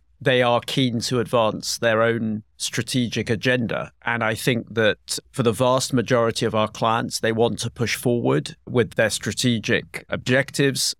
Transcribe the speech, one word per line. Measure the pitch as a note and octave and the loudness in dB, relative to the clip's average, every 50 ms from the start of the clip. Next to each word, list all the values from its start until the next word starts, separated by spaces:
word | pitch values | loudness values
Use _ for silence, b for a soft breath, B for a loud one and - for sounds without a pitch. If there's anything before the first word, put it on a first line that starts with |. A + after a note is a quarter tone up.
| _ _ _ _ | _ _ _ _
they | - C#3 B2+ B2 | 0 2 4 4
are | B2 A#2+ A#2+ A#2 | 4 4 2 2
keen | - - - C#3+ C3 B2 A2+ A#2 | 0 -2 0 0 0 0 0 -2
to | - - B2 A#2+ | -4 -2 -2 -2
advance | A2 - - A#2+ A2 G#2+ - - - - - - | 0 2 2 2 2 2 0 -2 -6 -8 -4 0
their | A#2+ A#2 A2 A2 A#2 | 2 2 4 4 4
own | A#2 A#2 A2+ A2+ A2 G#2+ G#2+ - _ _ | 2 2 0 -2 -4 -4 -6 -8 _ _
strategic | - - - - - A2+ - - B2+ A#2+ G#2+ - A#2 G#2+ - | -10 -8 -6 -4 -4 -4 -2 -2 -2 -2 -2 -2 -4 -2 -2
agenda. | A#2 G#2+ - C3 B2+ B2+ A#2 F2+ C#2+ A#1+ - - - _ - | -2 0 0 0 0 0 0 -2 -4 -6 -6 -8 -12 _ -6
And | B2 A#2 A#2 A2+ | -4 -2 0 0
I | A2 A2+ | -2 -2
think | - - C#3 B2 A#2 - - G#2 | 0 0 0 0 0 -2 -4 0
that | A2+ A2 G#2 F2+ - _ - - - - _ - | 2 2 2 2 0 _ -10 -10 -10 -10 _ -4
for | - A#2 | 0 0
the | A#2 | 2
vast | G#2 - C3 B2 B2+ C3 - - | 2 2 2 2 2 2 0 0
majority | C#3 A#2+ G#2 - C3 A#2 A#2 A2+ A2 - A#2+ | 0 0 0 2 2 2 2 2 0 0 -2
of | A2 G#2+ | 0 0
our | G#2+ G#2+ G#2 | 0 0 -2
clients, | - - B2 A2+ A2+ A#2+ B2 - - - | -2 0 0 2 2 0 -2 -4 -4 -2
they | - A2+ A2+ | -2 0 2
want | A2 A#2 A2+ G#2 - | 2 2 2 0 -2
to | A2+ A#2 | -6 -8
push | - - A#2 G#2 - | -6 -4 -4 -4 -4
forward | - - A#2+ A#2+ A#2+ A#2+ C3 C#3 D3+ - - - - _ | -2 -2 0 0 0 0 0 0 0 -2 -6 -10 -16 _
with | - B2 B2 A2 E2+ - | -2 0 0 0 2 0
their | - A2+ G#2 | 0 0 0
strategic | - - - A#2 G2 - - B2 A#2 A2 - - G#2+ E2 - - - - - | 0 -2 -4 -4 -2 0 0 0 0 0 0 0 -2 -2 -2 -4 -10 -14 -8
objectives, | - - G2 - B2 B2+ C3+ C3+ - - - C#3+ C#3 B2+ - - - - | -8 -8 -4 0 0 2 2 0 0 0 0 0 0 0 0 -2 -4 -4